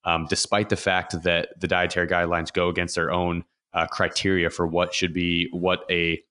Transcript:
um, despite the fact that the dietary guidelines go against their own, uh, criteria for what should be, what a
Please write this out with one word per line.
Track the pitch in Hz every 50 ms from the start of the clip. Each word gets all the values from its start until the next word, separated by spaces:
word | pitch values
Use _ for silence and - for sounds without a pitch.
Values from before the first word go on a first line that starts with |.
| _
um, | 90 82 82 80
despite | 78 95 - - - - 104 107 -
the | 104
fact | - - 98 92 90 90 - - 85 82
that | 90 85 85 82 - - -
the | 92
dietary | 85 92 87 90 87 - 90 87
guidelines | 85 90 87 87 85 87 85 82 -
go | - 92 87 90
against | 87 87 87 85 -
their | 87 82 78
own, | 82 90 90 87 87 87 87 _ _ _ _ _ -
uh, | 85 82
criteria | 82 - - 95 82 - - - 98 95 92 85 82
for | - - 87
what | 82 80 87 90 90 -
should | - 92 90 78
be, | 90 87 87 87 85 85 82
what | - 90 87 92 90 90 - -
a | 90 87 85 85 82 80 _ _